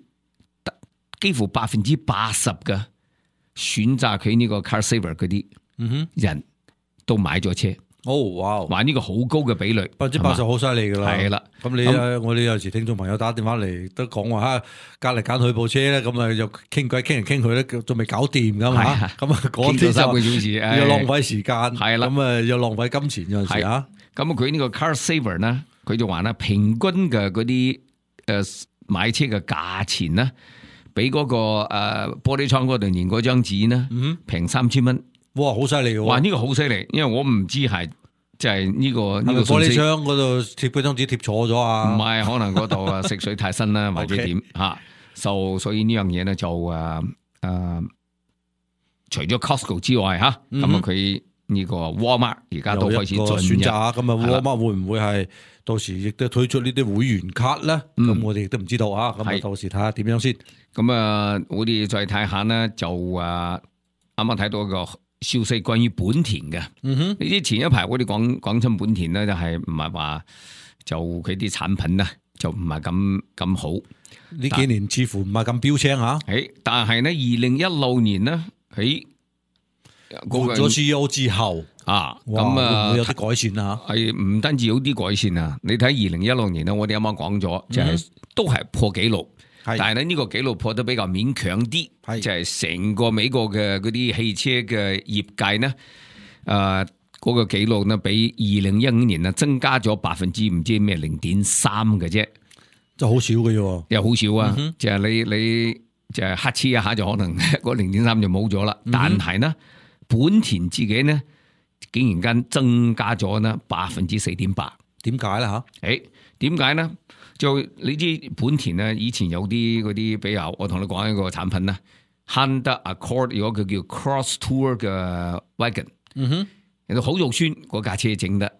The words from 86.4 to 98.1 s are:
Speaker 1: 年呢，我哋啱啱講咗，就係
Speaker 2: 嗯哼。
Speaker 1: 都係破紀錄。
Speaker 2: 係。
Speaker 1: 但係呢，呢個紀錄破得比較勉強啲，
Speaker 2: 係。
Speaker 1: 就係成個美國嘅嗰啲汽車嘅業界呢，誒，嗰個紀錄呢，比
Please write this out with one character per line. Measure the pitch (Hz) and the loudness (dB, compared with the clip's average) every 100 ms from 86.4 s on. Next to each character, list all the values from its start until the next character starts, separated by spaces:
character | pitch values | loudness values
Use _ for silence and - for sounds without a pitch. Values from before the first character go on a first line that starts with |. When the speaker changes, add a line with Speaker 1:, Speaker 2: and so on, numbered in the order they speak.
| 104 | 0
Speaker 1:
年 | 82 82 | 0 -2
呢， | |
我 | 104 104 | -2 -2
哋 | 107 | -2
啱 | |
啱 | 110 101 | -2 -4
講 | 85 101 | -4 -2
咗， | 90 90 - | -2 -4 -4
就 | 120 | 0
係 | |
Speaker 2:
嗯 | 147 170 | 0 0
哼。 | - _ - | -4 _ -8
Speaker 1:
都 | - | -2
係 | 185 120 - | 0 0 -2
破 | - 107 | 0 0
紀 | 92 113 | 2 0
錄。 | 95 - _ - - | 0 -4 _ -20 -12
Speaker 2:
係。 | 117 113 | -6 -2
Speaker 1:
但 | |
係 | 101 | 0
呢， | 113 | 0
呢 | 160 | 0
個 | 156 | -2
紀 | 104 117 | -2 -2
錄 | 131 | -4
破 | 98 110 | -2 -4
得 | 104 | -4
比 | 120 117 | -2 -2
較 | 95 | -2
勉 | 92 127 | 0 -2
強 | - 92 98 117 | -2 -2 -2 -2
啲， | 170 156 _ | -4 -6 _
Speaker 2:
係。 | - 113 | -10 -6
Speaker 1:
就 | 104 | -4
係 | 87 90 - | -4 -4 -4
成 | 82 87 104 | -4 -2 -2
個 | 101 117 | 0 0
美 | 110 120 | 2 0
國 | 127 110 | 0 -2
嘅 | 104 104 98 | -2 -2 -2
嗰 | 110 | -4
啲 | 113 123 107 | -2 -2 -2
汽 | 113 | -2
車 | 95 139 123 113 | -2 -2 -2 -2
嘅 | 110 98 95 | -2 -2 -4
業 | - 104 - - | -4 -4 -4 -2
界 | 101 104 135 | 0 0 -2
呢， | - - - - - - - | -4 -14 -20 -20 -20 -20 -12
誒， | - 101 98 95 92 _ _ - | -2 0 2 0 -2 _ _ -6
嗰 | 120 | 0
個 | 120 | 2
紀 | 101 98 110 | 2 2 2
錄 | 107 101 | 2 2
呢， | 107 | 0
比 | 95 | 2